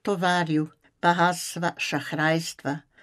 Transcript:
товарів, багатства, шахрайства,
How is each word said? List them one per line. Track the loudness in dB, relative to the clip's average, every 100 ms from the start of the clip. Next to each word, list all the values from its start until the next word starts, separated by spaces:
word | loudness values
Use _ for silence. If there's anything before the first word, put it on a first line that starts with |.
товарів, | -2 0 2 2 2 0 -2 -8 _ _
багатства, | 2 4 2 2 -6 -4 -4 -4
шахрайства, | -4 -4 -4 -2 0 0 -2 -8 -6 -6 -10 _